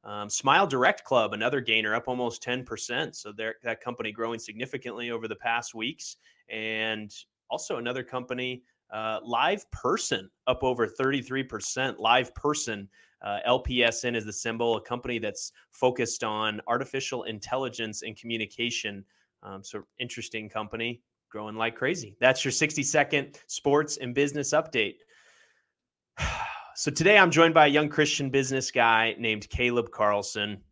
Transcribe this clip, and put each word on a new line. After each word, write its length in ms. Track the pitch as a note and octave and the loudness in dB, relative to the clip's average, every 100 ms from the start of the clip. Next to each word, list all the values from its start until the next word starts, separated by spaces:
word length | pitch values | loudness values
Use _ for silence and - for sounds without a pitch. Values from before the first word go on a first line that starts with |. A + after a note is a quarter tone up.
Um, 260 | G#2 G#2 G#2 | -10 -8 -6
Smile 380 | - C#3 D#3 G3 | -2 4 6 4
Direct 360 | C3+ B2+ - | 4 2 2
Club, 300 | - B2+ G#2+ | 2 2 2
another 260 | G#2 A2+ C#3 | 0 0 0
gainer, 360 | A#2 A2 G#2+ A2 | 2 2 2 -2
up 120 | A#2 | -2
almost 360 | B2 A#2+ A2+ | -2 -2 -4
ten 200 | - B2 | -6 -6
percent. 520 | B2+ G#2+ - A#2+ D#3 - | -6 -10 -6 -4 -4 -8
So 160 | G#2+ | -14
there, 240 | G#2 A2 - | -8 -8 -6
that 180 | A#2+ A2+ | -8 -6
company 300 | B2 A#2+ A2+ | -8 -6 -8
growing 260 | G#2+ A2+ A#2 | -4 -6 -6
significantly 720 | A#2 G#2+ B2 C3 B2 A2 A#2+ | -10 -10 -8 -8 -10 -8 -6
over 180 | A#2 A2+ | -6 -6
the 80 | G#2+ | -6
past 380 | A#2 A#2 A#2+ | -4 -4 -4
weeks. 440 | A2 A#2 - - - _ _ _ | -8 -8 -8 -14 -16 _ _ _
And 640 | A2 A2 A2 A2 A2 G#2+ - - _ _ | -8 -6 -4 -2 -4 -8 -16 -20 _ _
also 280 | A#2+ - D3+ | -8 -4 -4
another 260 | A#2+ B2+ | -4 -4
company, 580 | B2 B2+ B2 B2+ B2+ B2+ _ _ _ | -6 -8 -6 -6 -6 -8 _ _ _
uh, 280 | G#2+ A2 A2 | -6 -4 -4
Live 460 | A#2 A#2 D3+ G3+ - | -2 2 2 0 -6
Person, 580 | - B2 G3 - A2 F#2+ _ - | -4 0 0 0 -2 -4 _ -2
up 180 | B2+ | 0
over 220 | C3 A#2+ A2 | 2 2 0
thirty-three 580 | - C3+ C#3 B2 C3 | 2 0 0 -2 -6
percent. 560 | C3+ A2 - - C3 G#2+ | -4 -6 -6 -2 -4 0
Live 360 | A2+ B2 B2 - | 4 4 4 -2
Person, 520 | C#3+ D3 - G#2 G2 _ _ _ | -2 0 -2 -6 -10 _ _ _
uh, 160 | G#2 G2+ | -6 -4
L 160 | - C3 | 2 2
P 240 | - B2 | 2 4
S 220 | A#2 A2+ B2 | 4 2 -2
N 100 | A#2 | -2
is 100 | G#2+ | -4
the 80 | |
symbol, 440 | G#2 A#2 A2+ A#2 A2 | -6 -4 0 2 2
a 40 | |
company 380 | - B2 B2 A#2+ | -2 -6 -4 -4
that's 320 | A2 G2+ - _ _ | -4 -6 -12 _ _
focused 520 | - B2+ B2+ A#2 - | 2 2 2 -4 -2
on 380 | A2 G#2+ A2 G#2 - | -4 -2 -2 -4 -2
artificial 560 | A#2+ B2 C3+ - B2+ | -2 -2 -6 -4 -6
intelligence 800 | G#2+ G#2+ - C3 C3 - A2 G#2+ | -6 -10 -4 -4 -4 -6 -8 -8
and 120 | A#2 G#2+ | -10 -12
communication. 880 | A#2 A2+ G#2+ - A#2+ A#2 G#2+ G2 G2 _ _ _ | -6 -4 -6 -4 -4 -2 -6 -10 -16 _ _ _
Um, 200 | G2+ G2 | -16 -14
so 200 | F#2+ G#2+ - _ | -12 -12 -14 _
interesting 480 | B2 - A2 A2+ G#2+ | -10 -8 -10 -10 -8
company, 540 | A2+ G#2+ A2+ A#2 A#2+ _ _ _ | -8 -8 -6 -6 -8 _ _ _
growing 260 | G#2+ G#2+ A2 | -12 -10 -2
like 200 | A2+ A2+ | -4 0
crazy. 400 | C3+ F3+ A2 - | -2 -2 -8 4
That's 260 | B2+ C3 C#3 | 4 4 0
your 60 | |
sixty-second 880 | - D3+ D3+ C#3+ D#3 C#3+ D3 C#3 - _ | 0 0 0 0 2 2 0 -2 -14 _
sports 500 | - C#3+ C#3+ D3+ - | -4 2 2 2 -4
and 160 | B2+ | -4
business 380 | B2 C#3+ D3 C3+ | 0 0 0 0
update. 460 | D3+ D#3+ A#2+ G#2 - _ _ _ _ _ _ _ _ _ _ _ - | 0 2 0 0 -2 _ _ _ _ _ _ _ _ _ _ _ -6
<sighs> 60 | - - - - - - | -6 -4 -6 -10 -14 -4
So 140 | - | -2
today 280 | - E3 G#3 | 2 6 8
I'm 120 | F#3 | 8
joined 240 | D#3+ E3 | 8 8
by 120 | D#3+ D3 | 10 8
a 40 | |
young 200 | C#3+ D3+ | 6 2
Christian 400 | D3 D3 - C#3 | 2 2 2 0
business 420 | C#3 C3 C3 - | 0 2 -2 0
guy 420 | B2 A#2 A2+ A2+ - | 2 6 6 4 0
named 300 | A2+ G#2+ - | -2 -2 -4
Caleb 420 | - B2 A#2+ A#2 | 0 2 2 -2
Carlson. 680 | - G#2+ G2+ G2+ G#2+ G#2 G2+ _ | 0 2 2 0 -4 -4 -6 _